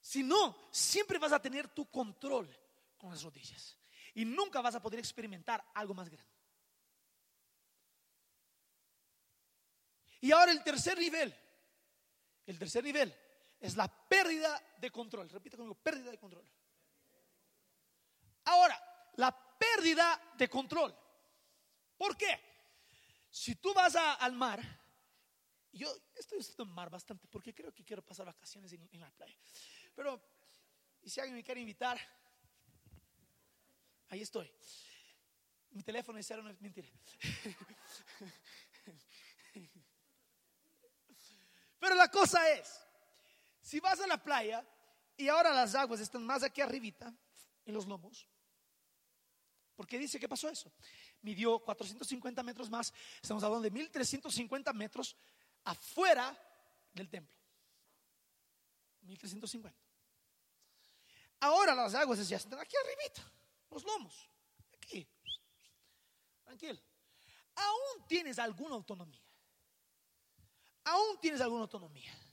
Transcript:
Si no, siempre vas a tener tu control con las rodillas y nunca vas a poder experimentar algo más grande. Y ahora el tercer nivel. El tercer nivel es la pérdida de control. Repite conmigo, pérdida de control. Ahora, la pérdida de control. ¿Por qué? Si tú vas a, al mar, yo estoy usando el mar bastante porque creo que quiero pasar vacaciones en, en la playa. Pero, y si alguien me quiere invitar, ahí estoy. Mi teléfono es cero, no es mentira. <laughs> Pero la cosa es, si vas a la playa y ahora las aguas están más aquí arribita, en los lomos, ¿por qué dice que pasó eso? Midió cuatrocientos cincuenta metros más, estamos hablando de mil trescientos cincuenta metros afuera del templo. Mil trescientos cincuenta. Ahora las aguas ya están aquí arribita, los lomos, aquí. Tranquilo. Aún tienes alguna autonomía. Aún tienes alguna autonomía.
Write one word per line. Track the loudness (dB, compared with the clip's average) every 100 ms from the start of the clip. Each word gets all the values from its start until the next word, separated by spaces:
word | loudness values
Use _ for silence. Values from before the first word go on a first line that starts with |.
| -6
Si | -4
no, | 4 6 4 0 -8
siempre | -2 0 2 0 0
vas | 2
a | 2
tener | 0 -8 -8
tu | -10 -8
control | -6 -8 -8 -4 -4 -4 -16 _ _ _ _
con | -16
las | -14
rodillas | -14 -16 -20 -18 -20 -20 _ -20 -16
y | -4
nunca | -2 0 -2 0
vas | 0
a | -2
poder | -6 -6
experimentar | -8 -10 -12 -10 -4 -4 -4
algo | -8 -6
más | -8 -10
grande. | -16 -20 _ _ _ _ _ _ _ _ _ _ _ _ _ _ _ _ _ _ _ _ _ _ _ _ _ _ _ _ _ _ _ _ _ _ _ _ _ _ -4
Y | 6
ahora | 10 10
el | 8
tercer | 2 0 0 0
nivel. | 0 0 -2 -4 -20 _ _ _ _ _ _ _ _ _ -16
El | -10
tercer | -4 -2 -2
nivel | 0 0 -2 -20 _ _ _
es | -8 -2
la | -2
pérdida | -4 _ 6 6 2 0 -2 -8 -10
de | -10
control. | -8 -10 -12 -12
Repite | -16 -18 -16
conmigo, | -16 -4
pérdida | -4 -4 -10
de | -16
control. | -20 -20 -20 _ _ _ _ _ _ _ _ _ _ _ _ _ _ _ _ _ _ _ 6
Ahora, | 10 10 8 -8 -20 -16 2
la | 2 2 -20 2
pérdida | 4 6 4 6 6 4 -4 0
de | 0
control. | 0 -2 0 0 -2 -20 _ _ _ _ _ _ _ _ _
¿Por | -4 -2
qué? | -2 -2 -6 _ _ _ _ -20 _ _ _
Si | -12 -8 -4
tú | 2
vas | 6 6 6
a, | 4
al | 2 0
mar, | 0 -2 -2 -10 -16 _ _ _ _ _ _ _ _ _
yo | -12 -12 -12 _ -20
estoy | -12 -10
usando | -10 -12
el | -12
mar | -10 -12
bastante | -14 -16 -18 -14
porque | -16 -16
creo | -16 -18
que | -18
quiero | -16 -16
pasar | -14 -16 -16
vacaciones | -16 -20 -20 -20
en, | -20 -20
en | -20
la | -20
playa. | _ -20 -20 -20 -20 -20 -20 -20 -8
Pero, | -6 -6 _ _ _ _ _ _ _ _
y | -12
si | -8
alguien | -8 -10
me |
quiere | -10 -10
invitar, | -10 -4 -4 -4 -10 _ _ _ _ _ _ _ -20 -20 _ _ _ _ _ _ _ _ _ _ _
ahí | -12
estoy. | -10 -10 -10 _ -20 -20 -20 -20 -20 _ _ _ _ _ _
Mi | -16
teléfono | -10 -10 -10 -14
es | -14
cero, | -14
no | -16
es | -18
mentira. | -18 -18 -20 -20 -20 -12
<laughs> | -10 -10 -12 -16 -20 -20 -20 -20 -20 -20 -20 -20 -20 -20 -20 -20 -20 -20 _ -20 -20 -20 -20 -20 -20 -20 _ _ _ _ _ _ _ _ _ _ _ _ _ -20 -20 -20 _ _ _ _
Pero | 4 8
la | 8
cosa | 10 6 8 6
es, | 4 0 -18 -20 _ _ _ _ _ _ _
si | -8 -2
vas | 0 0
a | 0
la | -2
playa | 0 0 0 -6 -10 _ _ _ _ -4
y | 2
ahora | 6 6
las | 6 4
aguas | 2 0 -2
están | -8 -8
más | -4 -2
aquí | -2 -2
arribita, | -2 -2 -8 -14 -18 -20 _ -20 -20 _ -10
en |
los | -8 -8
lomos, | -12 -14 -20 -20 _ _ _ _ _ _ _ _ _ _ _ _ _ _ -18
¿por | -12
qué | -10
dice | -8 -8
que | -8
pasó | -6 -8
eso? | -10 -16 _ -20 -20 -20 _
Midió | -12 -2 0 0
cuatrocientos | -2 -8 -8 -10 -8
cincuenta | -8 -8 -8
metros | -10 -10 -8
más, | -6 -6 -8 -20 -16
estamos | -8 -2
hablando | 0 0
de | -2
mil | -4 -8
trescientos | -4 -4 -4 -6 -6
cincuenta | -4 -4 -4
metros | -6 -8 -8 -10 -12 _ _ _ _
afuera | -10 -10 -8 0 6 6 4 -8 -20 _ _ _ _
del | -16 -14
templo. | -14 -16 _ _ _ _ _ _ _ _ _ _ _ _ _ _ _ _ _
Mil | -20 -16
trescientos | -14 -12 -10
cincuenta. | -12 -14 _ _ _ _ _ _ _ _ _ _ _ _ _ _ -20 -20 _
Ahora | 4 6 6 4
las | 2
aguas | 0 0 0 -2
ya | -6
están | -8 -14
aquí | -4 -2
arribita, | -2 -6 -10 -10 -20 _ _ _ _
los | -14
lomos, | -8 -8 -8 -20 -20 _ _ _ -20
aquí. | _ -14 -14 -14 _ -12 -12 _ _ _ _ _ _ _ _ _ _
Tranquilo. | -20 -14 -12 -12 _ _ _ _ _ -20 _ -4
Aún | -2 -2 -4 -10 -4
tienes | -2 -2 -6
alguna | -6 -6 -8 -10
autonomía. | -10 -14 -14 -20 _ _ _ _ _ _ _ _ _ _ _ _ _ _ _ _ 0
Aún | 2 2 0
tienes | -2 0
alguna | -2 -2
autonomía. | -6 -10 -16 -20 -20 -20 -20